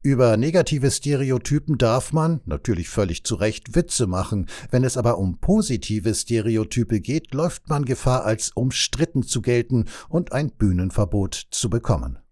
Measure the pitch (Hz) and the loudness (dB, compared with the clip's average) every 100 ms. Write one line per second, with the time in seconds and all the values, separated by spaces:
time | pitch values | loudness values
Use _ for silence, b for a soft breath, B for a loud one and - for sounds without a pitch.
0 | 139 131 120 107 143 175 - 151 131 - | 2 4 6 4 4 2 2 2 0 0
1 | 143 143 135 127 - 147 - 143 117 123 | 0 0 0 -2 0 -2 0 2 4 2
2 | - 160 160 165 - 73 - 90 85 - | 0 0 0 0 -4 -6 -2 -2 -2 -2
3 | 98 - - 110 107 - - 165 170 - | -2 -2 -4 -2 -2 -4 -2 0 0 -2
4 | 107 90 92 104 92 B B 127 127 127 | 0 0 -2 -4 -4 B B 0 2 0
5 | 120 107 95 85 - 214 - 120 - 107 | 0 2 -2 0 2 2 2 -4 -2 -2
6 | 98 104 - 113 107 110 104 123 107 110 | 0 -2 0 0 2 0 0 -2 0 0
7 | 87 151 - 131 170 - - 147 131 127 | 0 -4 -4 -2 -2 -4 -4 -2 0 0
8 | 131 107 107 110 - - 127 - - - | 2 2 0 -2 -4 -2 -2 -2 -4 0
9 | 165 139 - 123 113 120 120 127 104 B | 0 0 -2 -2 2 0 2 0 0 B
10 | B 160 175 127 151 - 104 90 92 - | B -2 -2 -4 -4 0 2 2 0 0
11 | 101 104 92 - - - 110 113 - 87 | 0 0 -2 -6 -8 -6 -2 -2 0 0
12 | 65 - _ | -2 -10 _